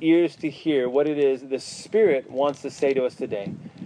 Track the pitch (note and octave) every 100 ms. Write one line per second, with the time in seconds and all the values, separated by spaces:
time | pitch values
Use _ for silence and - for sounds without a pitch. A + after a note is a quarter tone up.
0 | D#3+ E3+ E3+ - D#3 C#3 D#3+ C#3+ B2 C3
1 | D3+ D3 C#3 C3 C3+ C3 - - - A3
2 | G#3 C3+ - B2+ C#3+ C#3 C#3 - C#3+ C3
3 | B2+ - B2 G#2+ G2 - - -